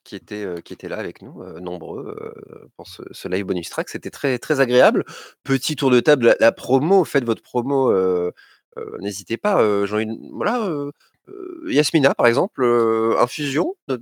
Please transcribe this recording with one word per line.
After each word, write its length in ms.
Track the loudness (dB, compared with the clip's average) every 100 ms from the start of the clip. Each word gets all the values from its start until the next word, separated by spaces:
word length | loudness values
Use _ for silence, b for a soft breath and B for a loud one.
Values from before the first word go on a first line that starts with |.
| -16
qui 100 | -16
était, 300 | -10 -8 -6
heu, 160 | -6
qui 120 | -10
était 160 | -12 -8
là 80 | -8
avec 240 | -8 -12
nous, 180 | -18 -16
heu, 160 | -14 -10
nombreux, 540 | -8 -8 -8 -10 -10 -12
heu, 480 | -12 -14 -18 -20 -20 -20
pour 100 | -18
ce, 160 | -16 -16
ce 160 | -12 -4
live 160 | -4 -2
bonus 240 | -4 -4
track. 200 | -6 -6
C'était 220 | -10 -12
très, 280 | -6 -2 -2
très 200 | 0 0
agréable. 440 | 4 6 6 4 B B B _
Petit 320 | -2 -2 -2 -2
tour 140 | 2
de 80 | 4
table, 260 | 6 4 4
la, 100 | 6
la 120 | 4
promo, 520 | 2 0 2 4 4 4
faites 200 | 0 0
votre 180 | -2
promo, 480 | _ -4 -2 0 2
heu, 420 | 2 2 0 -2 b b b _ -14
heu, 200 | -12 -8
n'hésitez 360 | -8 -8 -8 -4
pas, 240 | 0 2
heu, 220 | 4 2 0
j'ai 80 | -2
envie 120 | -4
de, 60 | -6 -12
voilà, 340 | -6 -2 -2 -2
heu, 220 | -4 -8 -12 _ _ -20
heu, 340 | -16 -14 -12 -2
Yasmina, 420 | 0 2 4 4 6
par 120 | 4
exemple, 360 | 4 0 0
heu, 540 | 2 4 2 2 2 2
Infusion, 560 | 0 -2 -4 -2 -2 -4 -6
de, 80 | -4